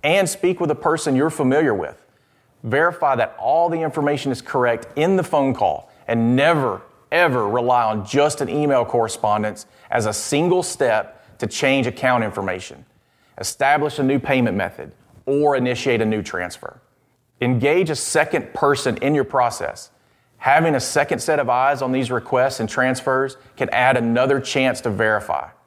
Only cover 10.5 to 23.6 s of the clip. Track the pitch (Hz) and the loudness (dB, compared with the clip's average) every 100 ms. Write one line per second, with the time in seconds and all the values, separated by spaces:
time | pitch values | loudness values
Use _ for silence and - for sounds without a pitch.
10.5 | 180 175 - 131 107 - - - - 113 | 0 -2 -2 0 0 -2 -14 -20 -8 -8
11.5 | - 139 135 123 - 127 123 107 98 95 | -2 0 2 0 -2 0 0 -2 -4 -6
12.5 | 92 - 69 - _ _ _ _ - 104 | -6 -10 -18 -20 _ _ _ _ -10 -10
13.5 | - 139 147 147 - 135 139 - 131 117 | 0 2 2 0 0 0 0 0 0 2
14.5 | 95 87 - 78 - _ - - 143 147 | 0 -4 -8 -16 -18 _ -12 -4 0 2
15.5 | 139 123 120 135 117 110 107 101 90 90 | 2 0 -2 0 0 0 -2 -4 -8 -8
16.5 | - - - _ _ _ _ _ _ 120 | -10 -18 -18 _ _ _ _ _ _ -2
17.5 | 127 139 170 170 151 - 156 156 165 - | 2 2 2 0 -4 -2 0 0 -2 -4
18.5 | - 143 139 127 113 135 147 127 135 123 | -2 0 2 -2 -2 0 0 0 0 0
19.5 | - - - - _ _ _ _ _ 131 | -2 -8 -8 -18 _ _ _ _ _ 2
20.5 | 151 165 139 - 151 147 135 - 151 123 | 4 4 0 0 -2 0 -2 0 0 2
21.5 | 123 135 139 131 131 123 123 - 127 131 | 2 2 0 -2 -2 -2 -4 0 0 2
22.5 | - 110 - 127 127 - 131 135 - - | 0 -4 0 0 0 0 0 -2 -6 -20
23.5 | - | -6